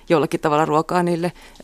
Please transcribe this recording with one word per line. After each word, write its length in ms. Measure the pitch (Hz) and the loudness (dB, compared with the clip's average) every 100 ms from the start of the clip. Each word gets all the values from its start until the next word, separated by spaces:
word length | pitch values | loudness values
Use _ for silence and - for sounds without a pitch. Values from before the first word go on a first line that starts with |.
| - | 0
jollakin 300 | 165 156 170 | 0 0 -2
tavalla 260 | 156 147 156 | 0 2 2
ruokaa 380 | 151 - 180 | 0 0 -2
niille, 280 | 175 170 175 - - - | 0 -2 -4 -8 -20 -10